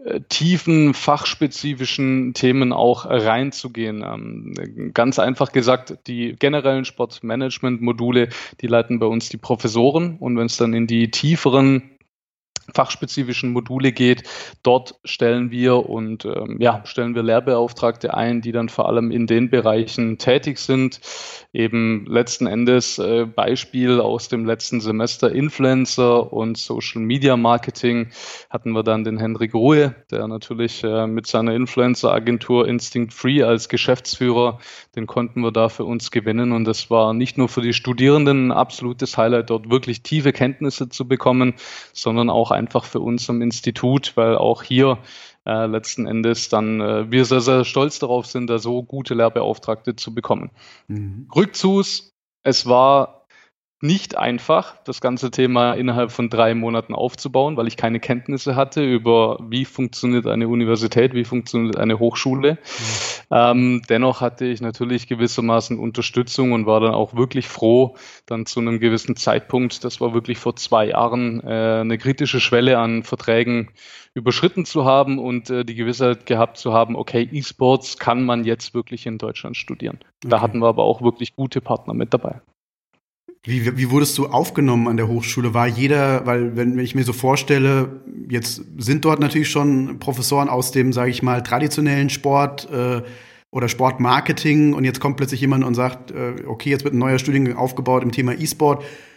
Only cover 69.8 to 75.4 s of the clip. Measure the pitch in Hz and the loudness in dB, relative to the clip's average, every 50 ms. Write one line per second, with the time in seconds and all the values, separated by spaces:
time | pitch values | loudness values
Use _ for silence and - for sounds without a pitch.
69.8 | - 123 - - 123 120 117 117 113 - 120 - - 123 117 - - - - 110 | -10 -8 -6 -4 -4 -2 -2 -2 -2 -4 -6 -4 -4 -6 -6 -4 -4 0 2 2
70.8 | 107 107 - 110 117 117 113 123 123 120 113 117 - 127 113 113 110 113 113 113 | 2 2 2 2 0 2 0 -2 -2 -2 -4 -6 -6 -4 -4 -2 0 0 0 0
71.8 | 113 113 113 113 - 131 135 - 147 139 - 127 - - - 120 123 131 131 120 | 0 -2 -2 -2 -2 -2 -2 -2 -2 -2 0 0 0 2 4 4 4 6 4 4
72.8 | 117 113 117 113 113 - - - - - 113 113 120 120 120 120 110 - _ _ | 2 0 -2 -4 -4 -6 -8 -6 -2 0 2 2 2 0 0 -2 -4 -6 _ _
73.8 | - - - - - _ - 135 113 127 120 - - 175 - 190 170 - - 160 | -20 -20 -20 -20 -20 _ -10 -4 -2 -2 0 2 0 0 0 -2 -6 -4 -2 0
74.8 | 135 131 135 135 139 135 135 135 120 127 123 123 | 2 4 4 4 4 2 0 -4 -4 -4 -4 -6